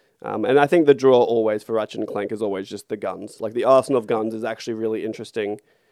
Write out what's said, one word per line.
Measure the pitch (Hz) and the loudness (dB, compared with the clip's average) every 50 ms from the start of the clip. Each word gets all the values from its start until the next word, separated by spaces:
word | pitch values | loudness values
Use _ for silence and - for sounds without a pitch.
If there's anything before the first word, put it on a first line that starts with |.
| _ _ _ _ - | _ _ _ _ -12
Um, | - 104 107 107 | -8 -6 -4 0
and | 101 131 143 | 2 4 4
I | 147 - | 4 4
think | - 175 160 | 4 4 6
the | 143 143 | 6 6
draw | 120 131 135 131 123 120 | 6 6 6 6 6 4
always | - 117 117 110 110 107 107 - | 4 2 0 0 0 0 -2 -4
for | - 113 | -4 -4
Ratchet | 110 107 - - 110 | -4 -4 -4 -8 -10
and | 107 104 | -8 -8
Clank | - 107 101 98 | -6 -6 -6 -6
is | 113 104 110 | -6 -6 -4
always | 104 98 95 98 101 | -4 -4 -6 -8 -10
just | 104 101 - - | -12 -14 -12 -10
the | 113 107 | -10 -8
guns. | 98 98 90 90 95 107 - - | -8 -8 -8 -10 -12 -16 -14 -10
Like, | 113 110 110 | -10 -8 -6
the | 120 104 | -2 2
arsenal | 113 135 131 123 - 139 127 | 4 4 4 4 2 0 -2
of | 110 104 | 0 0
guns | 117 110 110 113 113 | -2 -2 -2 -4 -6
is | 110 110 | -6 -8
actually | 117 113 - - - 117 | -8 -8 -8 -8 -10 -8
really | 110 110 110 110 107 80 | -4 -4 -4 -4 -4 -6
interesting. | 110 110 - 113 - - 113 107 101 104 110 _ _ _ _ _ _ | -8 -8 -10 -12 -10 -6 -6 -4 -4 -6 -8 _ _ _ _ _ _